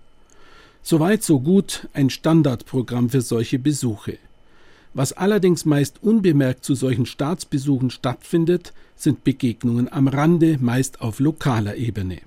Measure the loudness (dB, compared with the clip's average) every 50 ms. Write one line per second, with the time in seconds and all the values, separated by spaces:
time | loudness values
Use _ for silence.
0 | -20 -20 -20 _ -20 _ -20 -20 -20 -20 -20 -20 -20 -20 _ _ -4 -2 0 2
1 | 2 2 0 0 2 2 0 2 2 2 2 2 2 0 -6 -12 -12 -10 -2 0
2 | 0 0 0 -2 0 2 4 4 4 2 0 -2 -6 -6 -6 -4 -4 -4 -2 -2
3 | -2 0 0 -2 -2 0 -2 -2 -2 -2 -4 -2 -2 -2 -2 -2 -2 -4 -4 -6
4 | -8 -12 -12 -12 _ _ -20 _ _ -20 -20 -20 -20 -20 -20 _ _ -12 -4 -4
5 | -4 -4 -2 -2 0 0 2 2 2 2 2 2 2 2 2 2 2 0 -4 -4
6 | 0 2 2 4 4 4 4 4 2 2 0 -4 -4 -4 -2 -2 0 -2 0 -2
7 | -2 -4 -4 -6 -6 -4 -4 -6 -6 -6 -6 -4 -2 -2 0 0 0 -2 -4 -4
8 | -6 -6 -6 -6 -8 -4 -2 0 2 2 0 -2 -4 -8 -16 -20 -20 -20 _ -4
9 | -2 -2 -2 0 _ -2 -2 0 -2 -4 -4 -2 -2 -2 0 0 -2 -2 0 0
10 | 2 2 2 2 4 4 4 4 4 4 2 2 0 0 0 0 -2 -2 -6 -8
11 | -8 -8 -4 0 0 0 0 0 -2 -2 0 0 -2 -4 -4 -6 -6 -6 -6 -6
12 | -6 -8 -8 -10 -14